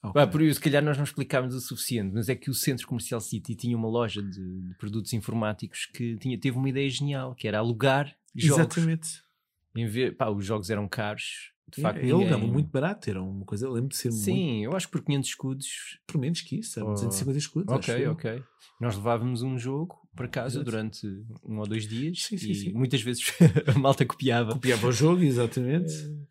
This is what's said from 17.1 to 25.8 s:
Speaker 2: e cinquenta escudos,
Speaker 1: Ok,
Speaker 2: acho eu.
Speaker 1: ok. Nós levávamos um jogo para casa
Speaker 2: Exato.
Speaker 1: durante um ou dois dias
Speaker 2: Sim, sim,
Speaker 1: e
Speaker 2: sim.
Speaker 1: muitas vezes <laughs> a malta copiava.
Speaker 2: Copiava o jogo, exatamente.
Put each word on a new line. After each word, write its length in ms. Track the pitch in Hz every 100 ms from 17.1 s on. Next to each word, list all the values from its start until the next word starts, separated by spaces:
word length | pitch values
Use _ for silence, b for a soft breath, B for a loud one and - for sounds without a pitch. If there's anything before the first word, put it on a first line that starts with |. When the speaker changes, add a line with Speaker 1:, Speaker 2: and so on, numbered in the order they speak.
| -
Speaker 2:
e 20 |
cinquenta 200 | 131 139
escudos, 360 | 147 156 190
Speaker 1:
Ok, 180 | 135 -
Speaker 2:
acho 80 | 117
eu. 80 | 135
Speaker 1:
ok. 300 | 160 117 117 135 b b _
Nós 140 | 120 101
levávamos 460 | 107 117 120 123
um 160 | 131 127
jogo 400 | 120 139 175 - _
para 140 | - 123
casa 280 | - 123 127
Speaker 2:
Exato. 60 |
Speaker 1:
durante 420 | 135 110 110 - 107 98 113 113
um 140 | - 110
ou 80 | 104
dois 200 | 110 107
dias 340 | 113 147 180
Speaker 2:
Sim, 160 | - 196
sim, 120 | 107
Speaker 1:
e 40 |
Speaker 2:
sim. 180 | 101 101
Speaker 1:
muitas 300 | 104 127 135
vezes 220 | 113 120 - -
<laughs> 360 | 165 104 147
a 40 | 139
malta 280 | 135 135 123
copiava. 460 | - 131 117 117
Speaker 2:
Copiava 340 | 113 127 117 120
o 60 |
jogo, 300 | 117 151 180
exatamente. 680 | 165 123 117 123 123 156